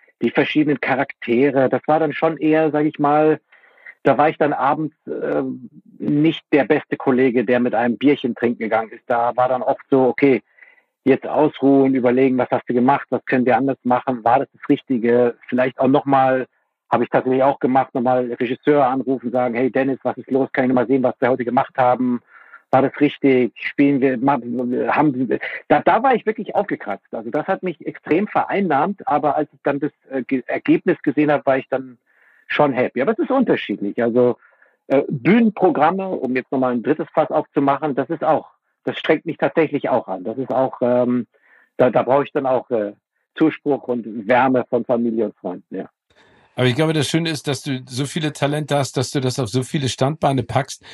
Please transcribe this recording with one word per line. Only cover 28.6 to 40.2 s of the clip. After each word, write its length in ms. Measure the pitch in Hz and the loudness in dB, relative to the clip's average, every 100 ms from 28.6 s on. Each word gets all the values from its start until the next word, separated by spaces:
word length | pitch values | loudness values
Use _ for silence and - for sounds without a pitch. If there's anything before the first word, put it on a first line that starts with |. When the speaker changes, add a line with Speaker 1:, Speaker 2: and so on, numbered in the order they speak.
| 190 135 175 202 - | 0 0 0 -4 -2
Speaker 1:
aber 280 | - 147 143 | 0 0 -2
als 140 | 143 | -4
ich 60 | _ | _
dann 160 | - 139 | -4 -2
das, 120 | 147 - _ | -6 -8 _
äh, 120 | 135 | -8
Ge-, 200 | 120 131 - | -4 -4 -4
Ergebnis 560 | 135 - 170 185 165 | -4 2 2 2 0
gesehen 300 | - 139 151 | 0 0 2
habe, 140 | 143 139 | 2 2
war 120 | 131 | 0
ich 100 | - | -2
dann 280 | 131 131 123 _ _ _ _ - | -6 -8 -18 _ _ _ _ -6
schon 260 | - 147 | 0 0
happy. 280 | 123 113 - | 2 -2 -2
Aber 120 | 151 | -2
es 60 | 226 | -2
ist 120 | 302 | -2
unterschiedlich. 720 | 269 226 139 - 104 101 107 | 0 2 0 -2 -6 -6 -2
Also, 360 | 117 120 123 113 _ _ _ _ - | 0 2 2 0 _ _ _ _ -2
äh, 160 | 135 - | 0 0
Bühnenprogramme, 1000 | 135 127 233 220 - 185 135 151 190 190 | -2 2 4 4 2 0 4 2 0 -6
um 280 | 185 123 127 | -6 -4 -4
jetzt 160 | - | -4
nochmal 220 | 135 127 | -2 0
ein 100 | 120 | 0
drittes 240 | 117 156 156 | -2 -2 -2
Fass 180 | - 151 | -2 0
aufzumachen, 640 | 151 - 151 139 139 156 131 | -2 -2 0 0 0 -2 -4
das 140 | 131 | -6
ist 140 | 160 | -4
auch, 260 | 139 139 - _ _ _ | 0 0 -4 _ _ _
das 140 | - - | -8 -4
strengt 280 | - 156 165 | 0 0 -2
mich 120 | 143 | -4
tatsächlich 520 | 151 - 151 143 - | -2 0 0 -2 -2
auch 180 | 123 - | -2 -2
an. 160 | 95 | -8